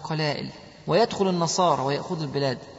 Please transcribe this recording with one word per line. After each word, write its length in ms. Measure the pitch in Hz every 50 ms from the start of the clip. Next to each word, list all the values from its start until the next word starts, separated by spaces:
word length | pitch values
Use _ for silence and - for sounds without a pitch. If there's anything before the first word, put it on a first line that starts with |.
| -
قلائل، 440 | - 160 156 156 147 143 - - - - - - - - - -
ويدخل 420 | - 151 185 233 226 180 180 196 190
النصارى 540 | 180 170 170 160 - - 180 170 147 135 131
ويأخذ 400 | 135 143 143 - - 180 160 156
البلاد، 360 | 139 131 139 139 135 123 120 - - -